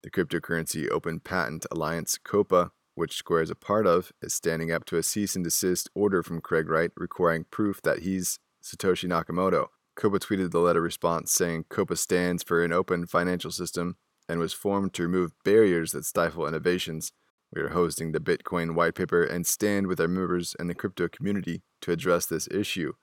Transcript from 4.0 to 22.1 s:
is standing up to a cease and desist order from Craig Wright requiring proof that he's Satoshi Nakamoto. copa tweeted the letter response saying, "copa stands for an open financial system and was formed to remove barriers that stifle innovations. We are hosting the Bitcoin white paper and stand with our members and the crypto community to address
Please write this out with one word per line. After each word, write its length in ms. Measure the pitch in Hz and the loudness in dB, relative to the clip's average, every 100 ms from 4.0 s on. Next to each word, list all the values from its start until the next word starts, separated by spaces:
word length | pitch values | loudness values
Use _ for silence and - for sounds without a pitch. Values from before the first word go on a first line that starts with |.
| - _ | 2 _
is 140 | 80 | -8
standing 380 | - 85 80 82 | -4 -2 -2 -2
up 120 | 82 - | -4 0
to 100 | 85 | -2
a 80 | |
cease 320 | - 107 101 98 | 0 -2 -2 -2
and 80 | |
desist 440 | 85 - 92 90 - | -2 0 0 0 -4
order 260 | - 104 92 | 0 2 2
from 200 | 82 82 | 0 -8
Craig 280 | - 82 80 | 0 0 2
Wright 220 | 80 82 - | 0 0 -4
requiring 480 | 87 - 87 82 | -10 0 2 2
proof 360 | 82 - 104 98 | -4 -2 -2 0
that 180 | 82 - | -2 0
he's 400 | 90 95 90 - _ _ | 0 -2 -2 -6 _ _
Satoshi 480 | - - 98 90 90 | -18 -2 0 0 0
Nakamoto. 600 | 85 82 85 95 80 - _ _ | -2 0 0 2 2 0 _ _
copa 240 | - 107 98 | -2 0 0
tweeted 320 | - 98 90 | 0 -2 0
the 80 | 85 | 4
letter 220 | 87 87 | 4 4
response 500 | 85 - 85 82 - | 0 0 0 0 0
saying, 360 | - 87 82 - | 0 0 -2 -4
"copa 260 | - 92 | -4 -2
stands 480 | 87 - 90 90 87 | -2 0 2 2 -2
for 220 | - 85 | 0 2
an 80 | 85 | 2
open 340 | 87 92 87 85 | 2 0 -2 0
financial 460 | 87 90 90 85 | 0 0 -2 -4
system 440 | - 87 92 87 87 _ _ - | -6 -6 -4 -4 -6 _ _ -6
and 120 | 85 | -2
was 120 | 82 | -2
formed 400 | - 101 98 98 | -2 0 0 0
to 100 | - | -2
remove 260 | 85 92 87 _ | 0 2 0 _
barriers 480 | - 107 104 85 80 | 4 8 8 4 0
that 120 | 71 | -6
stifle 400 | - - 85 82 | -2 0 0 0
innovations. 680 | 76 80 85 90 82 80 - _ _ _ _ | -4 0 0 0 -2 -8 -10 _ _ _ _
We 80 | - | -6
are 60 | 73 | -2
hosting 420 | 85 85 - 80 | 0 0 0 -4
the 80 | 80 | -2
Bitcoin 560 | 85 82 - 90 85 | 0 -2 0 -2 0
white 220 | 82 85 - | 2 0 0
paper 260 | 90 85 | 2 2
and 240 | 82 87 85 | 2 0 -2
stand 400 | - 104 101 95 | 0 2 2 0
with 140 | 85 | 2
our 80 | 82 | 2
members 480 | 92 90 90 85 - | 0 0 -2 -2 -6
and 100 | 87 | -6
the 60 | |
crypto 320 | 87 104 - 87 | -4 -6 -2 -4
community 560 | - 98 101 87 85 _ _ | -2 -4 -2 -4 -8 _ _
to 100 | - | -2
address 340 | 85 82 | 0 2